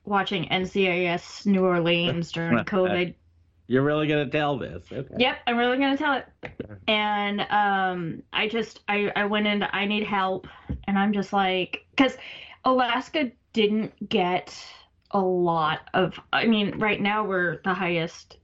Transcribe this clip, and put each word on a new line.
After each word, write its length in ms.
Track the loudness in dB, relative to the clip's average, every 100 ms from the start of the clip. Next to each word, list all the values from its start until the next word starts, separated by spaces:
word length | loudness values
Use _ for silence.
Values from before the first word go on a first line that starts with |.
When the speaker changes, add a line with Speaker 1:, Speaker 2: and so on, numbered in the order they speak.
Speaker 1:
watching 420 | -2 0 0 -2 -2
N 160 | -2 0
C 220 | 0 2
I 160 | 2 0
S 340 | -2 -6 -4 2
New 180 | 4
Orleans 680 | 4 4 2 2 2 -2 -4
during 240 | -4 0 0
Speaker 2:
Right. 100 | 0
Speaker 1:
covid. 480 | 0 0 0 -2 -6 _ _ _ _ -2
Speaker 2:
You're 160 | 0
really 240 | 2 2 2
gonna 200 | 0 0
tell 300 | 0 0 -2
this? 260 | -6 -10 -12
Okay. 220 | -12 -8 0
Speaker 1:
Yep, 200 | 0 0 -2
I'm 100 | 0
really 220 | 2 2
gonna 180 | 2 0
tell 160 | 0 -2
it. 80 | -4 _
Speaker 2:
Okay. 300 | -16 -12 -14 -6 -2
Speaker 1:
And, 540 | 0 0 0 -2 -2 0
um, 760 | 2 2 2 0 -2 -6 -8 -8
I 160 | -4 -2
just, 360 | -2 -6 -8 -4
I, 220 | -2 0 -2
I 80 |
went 220 | 0 0 0
into, 280 | 0 -2
"I 120 | -2 -2
need 180 | -2 0
help," 400 | 0 0 -2 -8 -16 -8 -8 0
and 120 | 2
I'm 160 | 2
just 180 | 2 0
like, 540 | 2 2 0 -2 -8 -6 2
'cause 180 | 2 0 -12 -18 -20 -4 0
Alaska 640 | 2 2 -2 -2 -2 -2 -6 _
didn't 520 | 2 2 2 -2 -8 -2
get 440 | 0 2 0 -4 -14 -18 -20 -20 _ _
a 80 | 0
lot 680 | 2 2 2 2 0 -2 -2
of, 240 | 0 0 -4 -2
I 140 | 0 4
mean, 300 | 2 0 -2
right 220 | -2 0
now 240 | 0 0
we're 360 | 0 0 -2 -2
the 100 | -2
highest, 640 | -2 0 -2 -2 -8 -20 -20